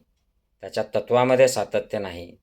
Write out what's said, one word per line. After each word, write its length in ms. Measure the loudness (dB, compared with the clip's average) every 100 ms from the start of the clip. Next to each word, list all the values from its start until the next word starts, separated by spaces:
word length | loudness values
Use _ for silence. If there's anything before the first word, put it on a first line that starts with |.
| _ _ _ _ _ _
त्याच्या 220 | -10 -8 -4 -6
तत्वामध्ये 520 | 0 2 4 4 4
सातत्य 520 | 2 -4 -4 -4 -6
नाही, 380 | -8 -10 -16 -20